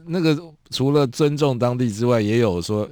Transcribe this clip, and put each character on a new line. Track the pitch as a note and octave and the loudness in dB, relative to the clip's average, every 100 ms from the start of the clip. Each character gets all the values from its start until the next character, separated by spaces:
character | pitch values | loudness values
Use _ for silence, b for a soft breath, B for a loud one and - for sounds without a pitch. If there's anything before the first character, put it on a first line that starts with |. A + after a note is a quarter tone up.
| E3 | -8
那 | F3 | -2
个 | D#3+ D3+ E3 - _ | 0 0 -4 -20 _
除 | - C3+ | -4 0
了 | D3 C#3 | 2 0
尊 | - D3+ D3 | 0 0 2
重 | D3 B2 | 0 0
当 | B2 B2 | -2 0
地 | B2 | -2
之 | G2+ A#2+ | 0 0
外， | A#2+ | 2
也 | G#2 A2+ | 2 2
有 | A#2 F2 | 2 0
说， | E2+ G#2+ - | -2 -4 -4